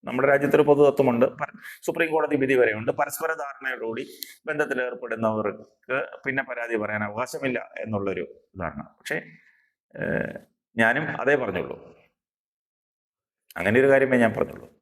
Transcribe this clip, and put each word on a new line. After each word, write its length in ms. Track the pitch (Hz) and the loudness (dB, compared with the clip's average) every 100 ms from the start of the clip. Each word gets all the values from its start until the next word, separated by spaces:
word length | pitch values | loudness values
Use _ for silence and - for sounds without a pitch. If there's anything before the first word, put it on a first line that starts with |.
| - | -6
നമ്മുടെ 200 | 123 139 | 0 4
രാജ്യത്തൊരു 340 | 139 143 151 147 | 4 4 4 6
പൊതുതത്വമുണ്ട്. 580 | 143 143 135 131 117 127 - | 6 6 6 2 4 2 0
പ-, 140 | 147 - - - - | -12 -12 -20 -8 -6
സുപ്രീം 220 | 165 165 | -2 0
കോടതി 220 | 156 151 147 | 2 0 0
വിധി 120 | 135 127 | 2 4
വരെയുണ്ട്. 300 | 117 107 120 - | 4 2 -4 -2
പരസ്പര 300 | 143 - 160 160 | -4 -2 -4 -4
ധാരണയോടുകൂടി 600 | 143 139 131 123 113 113 147 - - - - | -8 -8 -8 -6 -6 -6 -10 -12 -16 -12 -8
ബന്ധത്തിലേർപ്പെടുന്നവർക്ക് 1500 | 151 143 127 123 123 120 113 110 110 104 98 - _ - 131 - - 139 | -4 -2 -2 -4 -6 -8 -2 0 0 -2 -6 -18 _ -6 -6 -6 -8 -6
പിന്നെ 160 | 135 131 | -4 -6
പരാതി 260 | 120 117 113 | -8 -4 -4
പറയാൻ 200 | 104 107 104 | -2 -4 -4
അവകാശമില്ല 500 | 104 127 156 135 120 - - | -4 -6 -4 -4 -4 -8 -12
എന്നുള്ളൊരു 400 | 113 104 98 90 - - _ 95 | -6 -4 -2 -4 -8 -12 _ -8
ധാരണ. 200 | 82 71 - _ | -8 -8 -16 _
പക്ഷേ, 200 | - 156 - - _ _ _ _ _ - | -8 -8 -8 -20 _ _ _ _ _ -8
ഏഹ്, 340 | 85 - - - _ _ _ 113 | -4 -4 -4 -10 _ _ _ 0
ഞാനും 240 | 113 127 160 - | 2 2 -4 -2
അതേ 140 | 127 143 | 2 2
പറഞ്ഞുള്ളൂ, 360 | 117 92 67 - - - _ _ _ _ _ _ _ _ _ _ _ _ _ _ _ 85 | 0 -4 -6 -10 -16 -20 _ _ _ _ _ _ _ _ _ _ _ _ _ _ _ -4
അങ്ങനെ 180 | 92 117 | 2 4
ഒരു 60 | 135 | 6
കാര്യമേ 240 | 135 131 127 | 4 4 4
ഞാൻ 100 | 113 107 | 4 2
പറഞ്ഞുള്ളൂ. 300 | - - - _ | -4 -6 -18 _